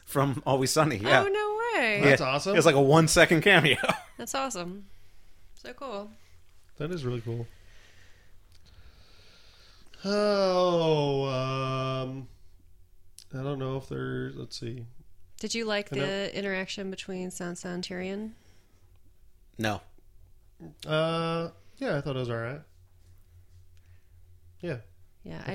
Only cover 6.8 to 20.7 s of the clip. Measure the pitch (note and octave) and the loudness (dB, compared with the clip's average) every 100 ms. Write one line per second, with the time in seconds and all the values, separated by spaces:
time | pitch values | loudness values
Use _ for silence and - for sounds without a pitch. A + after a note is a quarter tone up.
6.8 | D3 F3+ B2+ B2 A2 A#2 A#2 - - - | -6 -4 -4 -6 -6 -8 -8 -14 -20 -20
7.8 | - - - - - - - - - - | -20 -20 -20 -20 -20 -20 -20 -20 -20 -20
8.8 | - - - - - - - - - - | -20 -20 -20 -20 -20 -20 -20 -20 -20 -20
9.8 | - - F#3+ G#3 G#3 G3+ F#3+ F3+ F3+ F3 | -20 -10 -2 2 2 4 4 4 4 4
10.8 | D#3+ D#3 C#3+ C#3 C3+ C3 C3 C3 C3 C3 | 4 4 2 0 0 -2 -2 -2 -2 -2
11.8 | C3+ C3 C3 C3+ B2+ - - - - - | -2 -4 -6 -8 -14 -18 -20 -20 -20 -20
12.8 | - - - - - C3 C3+ C#3 C3 C3+ | -20 -20 -20 -20 -14 -8 -6 -6 -6 -6
13.8 | C3 C3+ C3 B2+ C3 C3+ B2+ - A#2+ B2 | -8 -8 -6 -6 -8 -10 -12 -10 -10 -10
14.8 | A#2 - - - - - G#3+ A3+ A3+ G#3 | -14 -16 -18 -18 -18 -10 -6 -4 -2 -4
15.8 | G#3 G3 F#3+ G3 G3 - G3+ F#3+ F#3 - | -4 -4 -2 -2 -4 -4 -4 -4 -6 -8
16.8 | F#3+ F#3+ - F#3 F3+ - F3 F3 F#3 F3 | -8 -10 -8 -8 -8 -8 -10 -8 -8 -8
17.8 | F3+ F3+ F#3 G3 A3 A3 - - - - | -8 -8 -6 -8 -10 -14 -20 -20 -20 -20
18.8 | - - - - - - - - A2 G2 | -20 -20 -20 -20 -20 -20 -18 -6 -4 -4
19.8 | - - - - - - - - D#3+ | -8 -20 -20 -20 -20 -20 -20 -20 -20